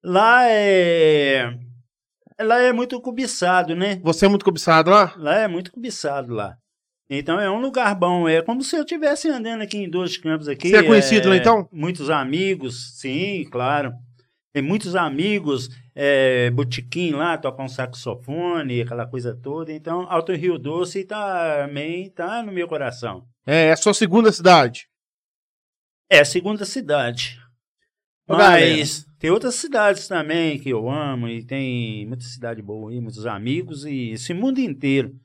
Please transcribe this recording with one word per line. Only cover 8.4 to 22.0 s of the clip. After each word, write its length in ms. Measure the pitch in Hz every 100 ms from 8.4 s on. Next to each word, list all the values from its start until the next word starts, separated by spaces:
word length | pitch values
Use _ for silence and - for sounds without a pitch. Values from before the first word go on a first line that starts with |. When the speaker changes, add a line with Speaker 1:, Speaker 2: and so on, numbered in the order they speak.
Speaker 1:
como 220 | 165 240
se 140 | 269 339
eu 80 | 302
tivesse 420 | 330 302 311 320
andando 320 | 262 226 226
aqui 160 | 202 208
em 120 | 190
Dois 260 | 175 180 -
Campos 300 | 160 156 147
aqui. 220 | 139 170
Speaker 2:
Você 80 | 214
é 60 |
conhecido 440 | 165 220 - 220 190
Speaker 1:
é, 40 |
Speaker 2:
lá, 40 | 185
então? 300 | 220 226 180
Speaker 1:
muitos 380 | 170 156 175 143
amigos, 880 | 156 131 156 196 185 131 120 120 -
sim, 460 | 131 139 190 196 -
claro. 400 | 123 127 147 139 120 - _ _ _ _
Tem 100 | 143
muitos 320 | 139 208 190 185
amigos, 720 | 165 139 190 208 151 131 120 - _
é, 560 | - 143 139 131 127 123
botequim 600 | 123 123 123 120 170 180
lá, 260 | 143 170 160
tocam 300 | 139 - 131
saxofone, 1120 | 131 127 - - 101 - 156 175 170 139 120
aquela 240 | 117 120 117
coisa 300 | 131 120 113
toda. 360 | 135 151 160
Então, 360 | 156 156 170 175
Alto 220 | 175 165
Rio 240 | 175 180 165
Doce 460 | 127 165 175 196
tá, 600 | 185 214 202 180 165 147 143
também 420 | 143 151 175